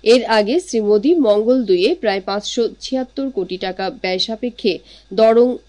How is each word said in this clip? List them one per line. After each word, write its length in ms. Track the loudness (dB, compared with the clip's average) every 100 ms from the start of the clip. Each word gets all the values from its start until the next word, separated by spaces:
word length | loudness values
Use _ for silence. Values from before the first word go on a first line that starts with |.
এর 200 | 4 2 4 0
আগে 160 | 2 -2 -2
শ্রী 120 | -2
মোদী 320 | 2 2 2 2 2
মঙ্গল 320 | 2 2 0 2
দুইয়ে 220 | 2 2 0
প্রায় 200 | -2 -4 -4
পাঁচশো 340 | -8 -6 -4 -4 -6
ছিয়াত্তর 460 | -8 -6 -6 -8 -6
কোটি 260 | -6 -6 -6
টাকা 260 | -8 -6 -8 -6
ব্যয় 180 | -6 -4 -6
সাপেক্ষে 460 | -6 -8 -4 -4 -4 -10 -20 _
দরং 380 | 2 4 6 2 0